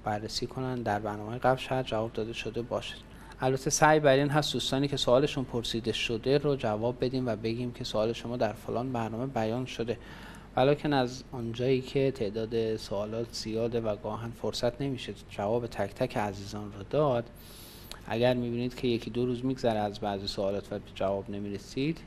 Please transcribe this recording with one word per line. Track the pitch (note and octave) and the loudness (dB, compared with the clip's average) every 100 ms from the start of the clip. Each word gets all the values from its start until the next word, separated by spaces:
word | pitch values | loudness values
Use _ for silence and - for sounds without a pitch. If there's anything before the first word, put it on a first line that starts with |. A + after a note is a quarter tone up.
بررسی | - G#2 G#2+ - B2 | -2 -4 -4 -4 -4
کنن. | - C3 B2 | -4 -4 -2
در | A2+ G2+ | 0 0
برنامه | G#2+ G#2 G#2 B2 | 0 -6 -6 2
قبل | B2+ B2+ | 4 4
شاید | - C3 C3 | 2 -2 0
جواب | A2 A2+ | -2 -2
داده | A2+ A2 | -2 -4
شده | A#2 A2+ G#2+ | -4 -6 -4
باشه. | A#2 G#2 - - - - - - | -2 -4 -4 -12 -16 -18 -18 -2
البته | C3 C3 D#3 | 2 2 0
سعی | - D#3 D#3 | 6 8 8
بر | D3 | 8
این | C3+ D3 | 8 6
هست | D3 D3 | 4 2
دوستانی | B2+ - C3+ C#3 | 0 0 2 2
که | C3+ | 2
سوالشون | - B2 C#3+ - | 6 6 6 0
پرسیده | B2 A#2+ A2 A#2 A2 | -2 -4 -2 -2 0
شده | G#2 - A2+ B2+ C#3+ | -2 0 0 2 4
رو | D3 C3+ | 4 0
جواب | A#2+ G#2+ A#2 B2+ C3 | 0 0 0 0 0
بدیم | C3 B2+ | 0 0
و | G#2 | 0
بگیم | A2+ A#2 B2 | -2 -2 -4
که | A#2 | -6
سوال | B2+ A2 A2+ | -4 0 0
شما | A#2 A#2 B2 | 0 -4 0
در | A2+ | 0
فلان | G#2 - A2+ B2+ | 0 -4 -4 -2
برنامه | B2 A2 A2+ A#2+ | -2 -2 -2 -2
بیان | C3+ A2 A#2 B2+ | 0 0 0 -4
شده، | - A#2 A2+ - - - - - - | -4 -4 -4 -6 -14 -14 -16 -4 4
ولیکن | C3 D3 D#3 | 4 4 4
از | C#3+ B2 C3 - | 2 2 -2 -10
اونجایی | C3 A#2 A2+ B2+ C3 | -6 -6 0 2 2
که | B2+ C#3 C3+ | 2 2 2
تعداد | C3 G#2+ A2 A2 A#2 A2 A2 | 2 -2 -2 -2 0 0 -2
سوالات | - G2+ G#2+ A2+ A#2 | -2 -4 -2 -4 -4
زیاده | - A2 A2 A#2 A#2 | -6 -4 0 0 0
و | A2+ G2+ | 0 -2
گاهن | G#2+ G#2+ A#2 | -4 -4 -6
فرصت | A#2 G#2+ - B2 A#2+ | -4 -4 2 0 0
نمیشه | C#3 B2 - G#2 - | -4 -4 -6 -10 -10
جواب | - G2+ A#2+ A#2+ | -2 0 2 0
تک | - G2+ - | -2 -4 0
تک | B2+ B2+ | -2 0
عزیزان | G#2 G2 G2 G#2+ G#2 | -2 -4 -8 -8 -8
رو | G2+ G2 | -10 -2
داد، | C#3+ D3+ A#2+ A#2 - - - - - - - - | 2 4 2 0 -12 -18 -18 -18 -16 -16 -14 -4
اگر | A2+ B2 | 4 4
می‌بینید | B2 A#2+ A#2+ B2 B2 | 4 0 -2 -2 0
که | B2+ | 0
یکی | A2+ G#2+ | 2 0
دو | A2+ B2 | -2 0
روز | A#2+ B2+ | 0 0
می‌گذره | B2+ A#2+ A2 | 2 2 2
از | G#2 G2+ | 0 -2
بعضی | G#2 G2 G2 | -2 -2 -4
سوالات | - G2 G2+ - | 0 0 0 -4
و | G#2 | -8
به | - - | -8 -2
جواب | G2 G2 G2 | 0 0 -2
نمی‌رسید | G2+ G2+ G2+ - - C#3 E3 | -6 -4 -6 -6 -2 -2 -2